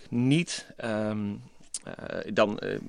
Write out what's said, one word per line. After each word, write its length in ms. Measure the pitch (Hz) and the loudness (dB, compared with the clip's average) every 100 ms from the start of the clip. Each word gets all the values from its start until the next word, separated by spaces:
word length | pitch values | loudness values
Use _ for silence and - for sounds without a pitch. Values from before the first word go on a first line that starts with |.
| - | -4
niet, 580 | 120 127 156 175 - - - | 2 6 6 4 -4 -10 -8
ehm, 420 | 117 107 107 107 101 107 127 - - - | -4 0 0 0 -2 -4 -10 -20 -12 -10
eh, 80 | - - - 87 - | -10 -10 -6 -6 0
dan, 260 | 107 104 - | 4 4 2
eh, 200 | - 104 | -4 -4